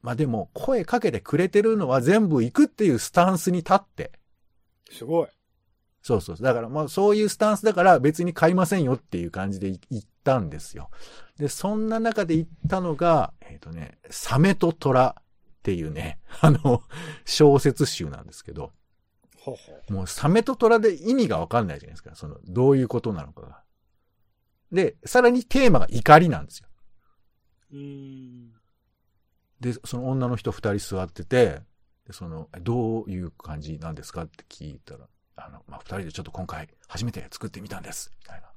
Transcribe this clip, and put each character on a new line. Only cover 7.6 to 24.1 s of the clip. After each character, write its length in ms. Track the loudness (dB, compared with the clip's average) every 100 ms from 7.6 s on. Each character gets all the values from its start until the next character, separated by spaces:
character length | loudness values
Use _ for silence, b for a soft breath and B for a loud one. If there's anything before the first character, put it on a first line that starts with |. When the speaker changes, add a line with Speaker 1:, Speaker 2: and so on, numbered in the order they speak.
Speaker 1:
だ 100 | 0
か 80 | 4
ら 160 | 6 6
別 240 | 4 0
に 100 | -6
買 200 | 2 2
い 20 |
ま 120 | 4 0
せ 100 | 0
ん 80 |
よ 80 | 0
っ 60 | -2
て 200 | _ -8
い 80 | -8
う 60 |
感 180 | -6 -6
じ 80 | -6
で 80 | -6
い-、 140 | -8 _
行 140 | -12
っ 40 | -12 _
た 160 | -2 0
ん 100 | -2
で 120 | -10
す 160 | -14 -16
よ。 140 | -14 B B B B -8
で、 100 | -8
そ 260 | -6 -6
ん 140 | -4 -4
な 100 | -2
中 260 | -2 -2
で 120 | 0 -2
行 100 | -2
っ 40 | -8 -4
た 120 | -2
の 140 | -4
が、 400 | 0 2 2 0 -8
え 160 | -20 -20
っ 20 |
と 120 | -16
ね、 280 | -16 -16 _ -18
サ 280 | -14 -2 4
メ 160 | 4
と 180 | 4 0
虎 440 | 0 0 2 2 -2
っ 40 | _ _ _ -8
て 100 | -6
い 80 | -4
う 80 | -6
ね、 300 | -8 -10 -12 -14
<laughs> 80 | 4
あ 120 | 4
の、 320 | 6 2 0 -4 -16 -14 B
小 340 | -8 4 6 6
説 280 | 2 0 -4
集 220 | -4 -10
な 120 | -12
ん 60 | -18
で 40 |
す 120 | -20
け 80 | -18
ど。 200 | -14 -16 _ _ _ _ _ _ _
Speaker 2:
ほ 180 | -16
う 20 | -16
ほ 160 | -20 -20 -10
う。 20 |
Speaker 1:
も 100 | -8
う 20 | -8
サ 220 | -4 2
メ 160 | 2
と 100 | 0
虎 240 | 0 4 6
で 160 | 4
意 200 | 0 -2
味 120 | 0 2
が 140 | 0
わ 80 | 0
か 120 | -2
ん 60 | -2
な 80 |
い 60 | -8
じ 60 | -14
ゃ 20 |
な 20 |
い 40 |
で 20 | -20
す 80 |
か。 100 | -20
そ 140 | -16 -16
の、 100 | -16
ど 260 | -6 2 4
う 60 | 4
い 80 |
う 40 | 2
こ 120 | -2
と 120 | -4
な 120 | -6
の 80 | -10
か 100 | -18
が。 200 | -20 -20 _ _ _ _ _